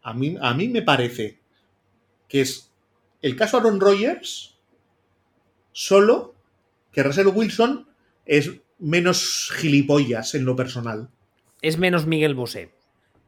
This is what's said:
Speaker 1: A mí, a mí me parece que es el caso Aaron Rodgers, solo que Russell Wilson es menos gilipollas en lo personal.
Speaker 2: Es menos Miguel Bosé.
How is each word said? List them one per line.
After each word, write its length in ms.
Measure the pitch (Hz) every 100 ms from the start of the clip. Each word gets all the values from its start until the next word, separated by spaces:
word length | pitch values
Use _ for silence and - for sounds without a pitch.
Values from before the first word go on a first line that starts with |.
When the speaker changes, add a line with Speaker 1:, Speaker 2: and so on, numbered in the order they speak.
Speaker 1:
A 120 | 123
mí, 220 | 117 143 170
a 120 | 127
mí 140 | 127 220
me 140 | 233
parece 580 | - 139 123 120 107 - _ _ _ _ _ _ _ _ _
que 140 | 139
es 320 | 131 - _ _ _ _ _ _
el 160 | 147 123
caso 200 | 214 254
Aaron 200 | 226 196
Rodgers, 760 | 196 196 233 349 - - - _ _ _ _ _ _ _ _ _ _ _ _
solo 640 | - - 196 208 277 - _ _ _ _ _ _
que 120 | -
Russell 240 | 139 143 196
Wilson 600 | 190 220 - 233 277 - _ _ _ -
es 260 | 147 127 - _ _
menos 720 | 156 170 175 175 - - - -
gilipollas 800 | 165 143 139 147 135 117 113 151
en 100 | 127
lo 100 | 127
personal. 540 | 127 123 117 110 120 _ _ _ _ _
Speaker 2:
Es 160 | 156 160
menos 280 | 180 175 156
Miguel 300 | 160 151 135
Bosé. 360 | 120 - 85 _ _ _ _ _